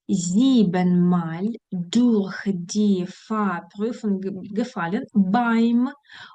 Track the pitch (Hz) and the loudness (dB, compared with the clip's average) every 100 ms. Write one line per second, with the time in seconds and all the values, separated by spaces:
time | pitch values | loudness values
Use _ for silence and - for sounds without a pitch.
0 | - 185 170 196 269 247 185 180 180 175 | -4 -4 0 2 4 4 2 2 2 4
1 | 175 180 165 165 214 233 _ 180 175 226 | 4 2 -2 -4 -6 -6 _ -8 -2 2
2 | 247 208 190 - 202 175 170 202 208 185 | 4 2 0 -4 -4 -4 -4 0 2 2
3 | 180 - - 220 202 175 180 196 226 - | -2 -10 -6 -4 -2 -4 -8 -8 -6 -4
4 | 214 190 190 185 196 208 247 196 170 233 | -4 -4 -4 -8 -8 -6 -6 -6 -4 -4
5 | 285 202 185 240 233 226 233 240 262 277 | -2 0 2 2 2 2 2 2 0 -6
6 | _ - - | _ -20 -20